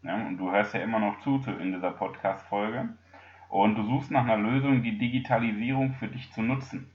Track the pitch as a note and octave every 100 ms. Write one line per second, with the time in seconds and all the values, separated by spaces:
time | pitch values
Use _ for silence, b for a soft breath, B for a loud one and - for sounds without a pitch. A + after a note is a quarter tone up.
0 | F2+ F#2+ G#2 F#2 F#2 G2 G#2 - F#2+ A2+
1 | G#2 - - C3+ B2+ F2+ F2+ F#2 F2+ F2+
2 | F#2+ - G2 F#2+ - G2+ G#2 A#2+ - -
3 | B B B B B - G#2 G#2+ G#2+ C3+
4 | C3+ D3 A#2+ A2 G#2+ C3+ C#3 C3 A2+ G#2
5 | A#2+ B2 - A#2 A#2 G#2 A#2 C3+ C3+ C3
6 | - C3 - - A2+ C3 - - -